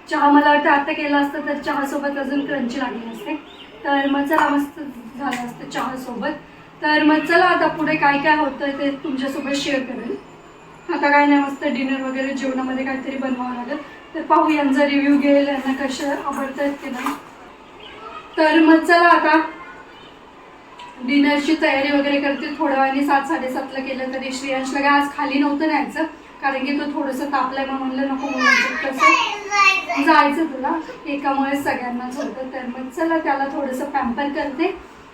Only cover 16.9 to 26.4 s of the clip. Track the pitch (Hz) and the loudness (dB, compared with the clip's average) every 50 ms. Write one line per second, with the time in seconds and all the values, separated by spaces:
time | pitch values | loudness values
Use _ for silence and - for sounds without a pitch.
16.9 | 240 247 269 285 294 - - - - - - - - - - - - - - - | -8 -6 -6 -6 -6 -8 -12 -18 -20 -20 -20 -20 -20 -20 -20 -20 -20 -20 -20 -20
17.9 | - - - - - - - - - 339 311 311 311 330 320 311 320 320 - - | -18 -16 -16 -16 -16 -16 -16 -6 0 2 2 4 6 6 8 8 8 6 6 6
18.9 | 349 339 349 349 330 311 311 311 311 320 320 - - - - - - - - - | 6 6 8 8 6 6 4 4 4 2 2 0 -8 -14 -16 -18 -18 -20 -20 -20
19.9 | - - - - - - - - - - - - - - - - - - - - | -20 -20 -20 -20 -20 -20 -20 -20 -20 -20 -20 -20 -20 -20 -20 -20 -20 -20 -18 -18
20.9 | - 262 247 262 285 285 285 294 285 285 - 330 320 - 330 302 285 269 277 285 | -14 -8 -2 2 4 4 4 4 4 2 2 0 0 2 2 2 2 2 0 2
21.9 | 285 285 277 285 285 277 285 277 277 - 320 302 294 - 311 285 269 269 269 269 | 2 2 2 2 0 0 0 0 -2 -2 -4 -6 -4 -2 0 0 2 2 2 2
22.9 | 269 277 285 285 285 277 269 330 320 247 247 254 262 302 277 - 269 269 262 277 | 2 0 2 2 2 2 2 0 -4 -4 -4 -4 -6 -6 -6 -8 -8 -8 -6 -6
23.9 | 254 254 262 254 262 262 262 262 262 262 269 277 262 262 262 269 285 285 277 285 | -6 -6 -6 -6 -6 -6 -8 -8 -8 -6 -6 -4 -4 -4 -4 -2 -2 0 2 4
24.9 | 285 285 285 - - - 294 269 269 277 285 294 285 285 311 311 302 277 - - | 4 4 2 0 -2 -4 -2 0 2 2 2 2 2 0 0 0 0 0 -2 -2
25.9 | - 294 320 311 - - - - - - | -4 -4 -4 -4 -6 -12 -20 -20 -12 -6